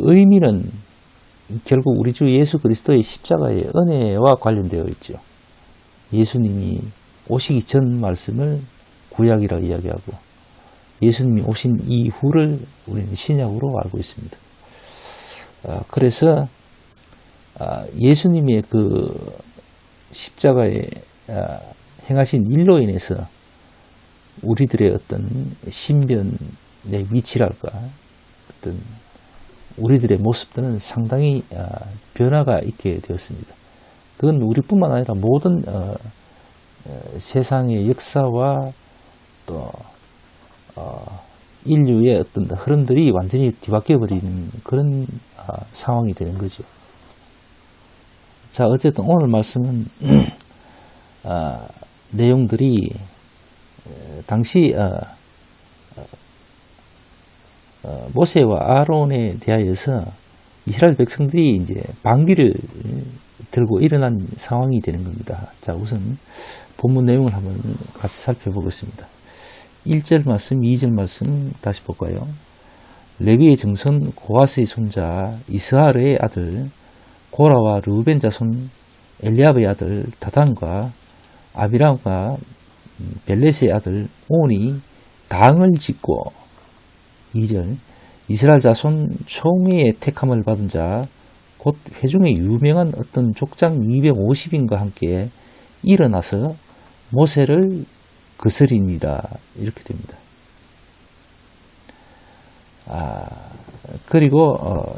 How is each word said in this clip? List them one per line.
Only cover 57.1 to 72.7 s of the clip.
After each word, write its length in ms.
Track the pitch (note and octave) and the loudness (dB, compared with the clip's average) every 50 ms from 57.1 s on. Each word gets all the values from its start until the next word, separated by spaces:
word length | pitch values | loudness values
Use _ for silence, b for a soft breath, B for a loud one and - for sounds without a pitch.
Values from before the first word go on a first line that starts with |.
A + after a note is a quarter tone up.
| _ _ _ _ _ _ _ _ _ _ _ _ _ _ | _ _ _ _ _ _ _ _ _ _ _ _ _ _
어, 260 | - - C#2+ C2 A#1 C2 - | -16 -14 -14 -14 -12 -6 -2
모세와 440 | B2 E3+ E3+ - E3 C3 A2 G2+ - | 0 0 2 4 4 4 4 2 0
아론에 760 | - A2+ B2+ C#3 D3 D#3+ D#3+ D3+ D3 C#3 C3+ B2 A#2 A2 G#2 G#2 | 0 2 2 2 2 2 0 0 0 0 0 0 -2 -2 -4 -4
대하여서 640 | - - A2 A2 G#2 F#2 F#2 - - C#3 C3 A2+ F2 G2 - - - - - - - _ _ _ - | -2 0 0 0 0 0 -2 -2 -4 -4 -4 -4 -4 -8 -12 -16 -20 -20 -20 -20 -20 _ _ _ -10
이스라엘 280 | - G2+ - E3 E3+ C#3+ | -8 0 4 4 4 4
백성들이 640 | - B2 - - - D3 C#3 D#3+ E3+ D#3+ C#3+ G#2+ | 4 0 0 0 -2 -2 0 2 2 2 4 2
이제 180 | F#2 F2 - - - - - - - | 2 0 -4 -6 -8 -10 -12 -12 -4
반기를 520 | - A2 A#2 C3+ D#3 E3+ F#3+ E3+ C3+ G#2+ - - - - - - A2 A2 B2 C3+ B2+ B2+ B2 - - _ _ - - - | 0 2 4 4 4 4 6 6 4 4 2 0 -6 -12 -12 -12 -10 -10 -8 -10 -10 -12 -16 -20 -20 _ _ -20 -18 -4
들고 300 | - A#2+ A#2+ A2 A2 F#2 | -2 0 0 2 2 2
일어난 380 | - D3+ D3 C#3+ C3+ B2 A2 G2 F#2 - - | 2 2 2 2 0 0 0 -2 -4 -6 -10
상황이 440 | - - - A#2+ A#2+ B2+ C3+ B2+ A2 | -12 -8 -4 -4 -2 0 0 0 -2
되는 240 | - F2+ E2 F2 F#2 | -2 -4 -6 -6 -6
겁니다. 460 | F2+ - F2+ - - F2+ F2+ G2 - - - | -8 -10 -10 -10 -10 -12 -12 -12 -14 -18 -14
자, 120 | - - E2+ | -10 -8 -8
우선 440 | F2 G#2 A2 B2+ G#2 F#2+ A2 C3+ - - B B B B B B B B B B | -6 -6 -6 -6 -4 -4 -6 -8 -8 -12 B B B B B B B B B B
본문 280 | - - B2 C3 B2+ B2+ | -2 0 0 2 2 2
내용을 280 | B2 B2 C3+ C3+ B2 G2 | 2 2 2 2 0 -2
한번 200 | G2 F#2+ F#2+ F#2+ F#2+ - G#2+ - - - - - | -4 -6 -6 -8 -8 -8 -8 -8 -10 -10 -14 -12
같이 200 | - - G2+ - - | -10 -10 -10 -10 -8
살펴보겠습니다. 840 | - - B2 - - G2 F#2+ G2+ E2 F2+ - - G2+ G#2 - - - - - - B B B B B B B B B B B B - | -6 -6 -6 -4 -4 -6 -6 -4 -6 -6 -8 -8 -12 -14 -16 -18 -20 -20 -20 -20 B B B B B B B B B B B B -4
일 180 | D#3 D#3+ D#3 | -2 -2 -2
절 200 | D3 - E3 D#3 D3 | 0 2 2 2 2
말씀, 380 | C#3+ A2 G2+ - - C3+ C3 A#2+ | 0 -2 -2 -2 -2 -2 0 2
이 120 | A#2 B2+ | 2 2
절 140 | A#2+ C3+ A#2+ | 2 2 0
말씀 600 | A#2 G2+ G2 F2+ - - - C3+ C#3+ C#3+ C#3 C#3 - - | 0 0 -2 -2 -4 -6 -4 -4 -2 -4 -4 -6 -8 -8
다시 220 | - G#2 G2+ - | -6 -6 -6 -6
볼까요? 440 | - - - - F#2 E2+ F2 - - D3+ D3+ D3 - - b b b b | -8 -12 -10 -8 -6 -6 -6 -6 -8 -10 -12 -14 -18 -20 b b b b